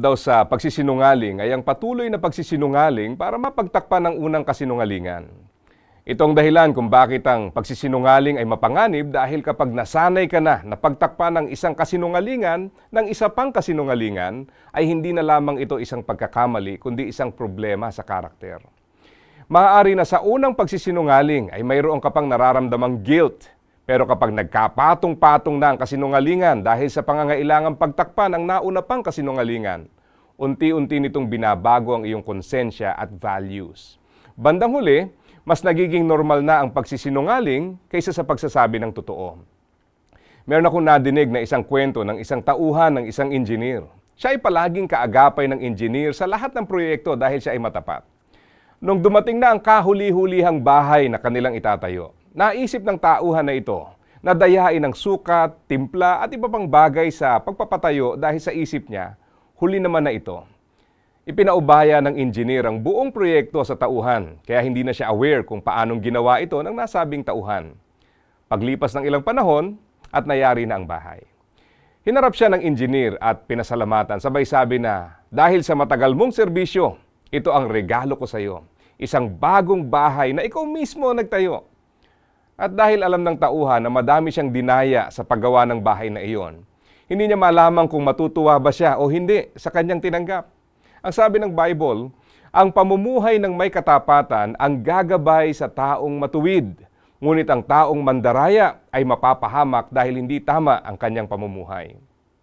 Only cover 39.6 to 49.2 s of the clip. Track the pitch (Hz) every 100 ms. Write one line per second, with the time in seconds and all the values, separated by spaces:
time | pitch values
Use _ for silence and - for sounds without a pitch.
39.6 | _ _ _ _ _ _ _ _ - 151
40.6 | 165 170 156 147 135 143 139 120 117 131
41.6 | 117 139 135 120 104 107 113 131 - 139
42.6 | 160 151 165 139 113 - 139 135 113 113
43.6 | 120 120 78 _ _ _ 254 269 - 175
44.6 | 175 170 185 131 120 123 139 - 139 135
45.6 | 123 101 113 127 151 143 185 214 262 254
46.6 | 202 185 165 156 - 135 131 139 143 120
47.6 | 113 - - 71 - _ _ _ _ _
48.6 | _ _ 175 196 196 208